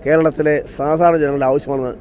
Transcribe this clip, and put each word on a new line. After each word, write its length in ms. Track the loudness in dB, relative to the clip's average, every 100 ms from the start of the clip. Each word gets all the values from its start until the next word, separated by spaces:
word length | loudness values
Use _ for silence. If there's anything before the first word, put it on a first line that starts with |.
| 2
കേരളത്തിലെ 500 | 2 2 0 0 0 -4 -6
സാധാരണ 400 | -2 2 4 4
ജനങ്ങളുടെ 300 | 0 0 0
ആവശ്യമാണ് 400 | 0 -2 -6 -6 -8